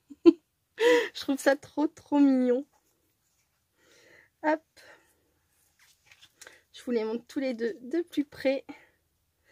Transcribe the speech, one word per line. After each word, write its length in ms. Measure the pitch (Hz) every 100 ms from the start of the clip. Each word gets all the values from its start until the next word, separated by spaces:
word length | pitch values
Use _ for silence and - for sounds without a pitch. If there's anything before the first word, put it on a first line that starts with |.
| _ - 339
<laughs> 0 |
Je 920 | - _ _ _ - 466 480 440 -
trouve 180 | - 269
ça 180 | 277 277
trop, 320 | - - 311
trop 320 | - - 294
mignon. 460 | 277 262 247 247 285 _ _ _ _ _ _ _ _ _ _ _ _ _ _ - _ _
Hop. 180 | 311 311 - - - - _ _ _ _ _ _ _ _ _ _ _ - - _ - - _ -
Je 60 |
vous 80 | -
les 120 | 233
montre 220 | 220 233 -
tous 120 | 294
les 160 | 262 226
deux 200 | 233 -
de 200 | 247 320
plus 220 | 339 -
près. 400 | 277 - 269 269 - - - _ _ _ _ _ _